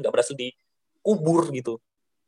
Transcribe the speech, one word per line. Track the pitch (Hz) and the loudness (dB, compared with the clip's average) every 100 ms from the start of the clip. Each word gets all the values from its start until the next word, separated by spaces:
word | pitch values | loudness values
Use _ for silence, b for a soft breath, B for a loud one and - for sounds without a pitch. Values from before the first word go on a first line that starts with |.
nggak | 131 - | -2 0
berhasil | - | 0
dikubur | 139 123 - _ _ _ _ - 202 156 165 147 | -2 -8 -10 _ _ _ _ 0 2 4 2 2
gitu. | 131 123 113 _ _ _ _ | -4 -6 -8 _ _ _ _